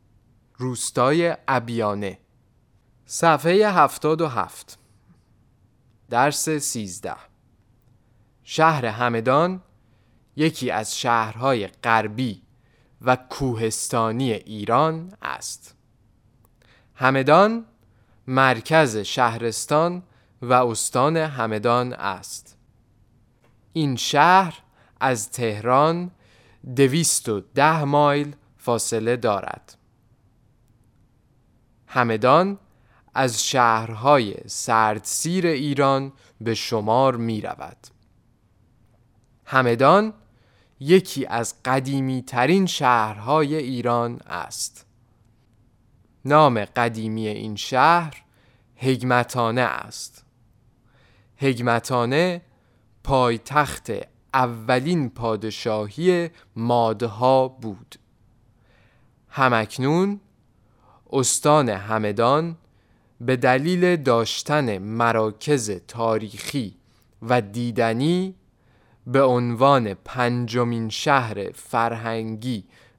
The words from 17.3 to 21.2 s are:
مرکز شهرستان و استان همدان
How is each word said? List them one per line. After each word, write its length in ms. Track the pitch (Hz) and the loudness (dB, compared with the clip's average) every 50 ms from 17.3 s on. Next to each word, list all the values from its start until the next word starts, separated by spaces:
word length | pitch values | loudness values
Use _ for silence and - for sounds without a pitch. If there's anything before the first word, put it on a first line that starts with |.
| 151 180 202 220 233 233 226 - _ _ _ _ _ _ _ _ _ _ _ | 6 6 6 4 2 -2 -8 -12 _ _ _ _ _ _ _ _ _ _ _
مرکز 720 | 131 131 131 135 131 123 113 - - 156 165 156 123 107 | -2 2 4 4 4 4 0 0 2 4 4 4 4 0
شهرستان 1080 | 107 98 - - 135 123 113 113 110 117 113 110 - - - 147 151 165 175 180 180 - _ _ _ _ _ _ _ | -4 -6 -4 0 2 2 2 0 -2 -4 -6 -6 -6 -4 0 0 0 0 0 -2 -6 -12 _ _ _ _ _ _ _
و 120 | 123 120 127 | 0 2 4
استان 640 | 127 127 120 110 - - - - 123 131 156 165 | 4 4 2 0 -4 -4 -2 0 2 2 2 2
همدان 760 | 160 | 0